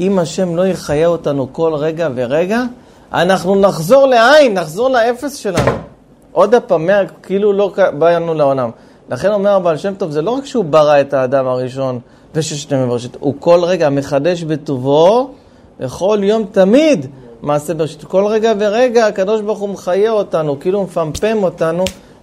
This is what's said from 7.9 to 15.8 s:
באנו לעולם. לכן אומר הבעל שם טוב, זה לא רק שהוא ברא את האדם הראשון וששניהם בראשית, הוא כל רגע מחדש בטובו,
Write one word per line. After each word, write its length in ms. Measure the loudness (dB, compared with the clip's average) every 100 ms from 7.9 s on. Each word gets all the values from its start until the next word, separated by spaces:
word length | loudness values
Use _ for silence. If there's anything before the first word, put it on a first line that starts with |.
| 2
באנו 360 | 2 2 0
לעולם. 360 | 0 0 0 -2 -6 -20 -20 -12
לכן 220 | -4 -2
אומר 180 | 0 2
הבעל 260 | 2 2 -2
שם 180 | -4
טוב, 160 | -6 -6
זה 120 | -4
לא 80 | -4
רק 160 | -4 -4
שהוא 180 | -4
ברא 360 | 2 4 4 4
את 140 | 2
האדם 320 | 0 0 0 0
הראשון 540 | -4 -4 -6 -6 -6 -12 _ -10
וששניהם 540 | -6 -6 -6 -4 -2 0
בראשית, 280 | -2 -6 -8
הוא 140 | -6 -2
כל 260 | 4 4
רגע 240 | 4 0 0
מחדש 540 | 0 -2 -2 0 -2
בטובו, 880 | -4 -6 -6 -4 0 4 4 4 -2 -8 _ -20 -20 -12